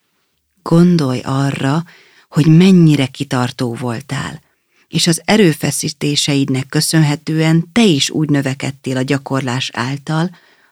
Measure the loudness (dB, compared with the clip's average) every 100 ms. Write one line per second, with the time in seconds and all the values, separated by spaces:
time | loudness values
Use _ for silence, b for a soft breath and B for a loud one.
0 | _ _ _ _ _ _ 0 4 4 2
1 | 0 -4 -4 -2 -2 -2 -2 -2 -4 b
2 | b b b 0 4 6 8 6 6 4
3 | -2 -6 -4 -2 -2 -4 -6 -6 -6 -8
4 | -8 -10 -10 -14 _ _ _ _ _ -2
5 | 0 -2 0 2 4 2 -4 -4 -8 -6
6 | -4 -2 -2 0 0 -4 -4 -4 0 2
7 | 2 0 -4 -2 2 0 0 0 2 2
8 | -2 -4 -2 -2 -2 -6 -10 -10 -6 -4
9 | -2 -4 -4 -6 -4 -6 -6 -8 -8 -8
10 | -6 -4 -4 -8 b b b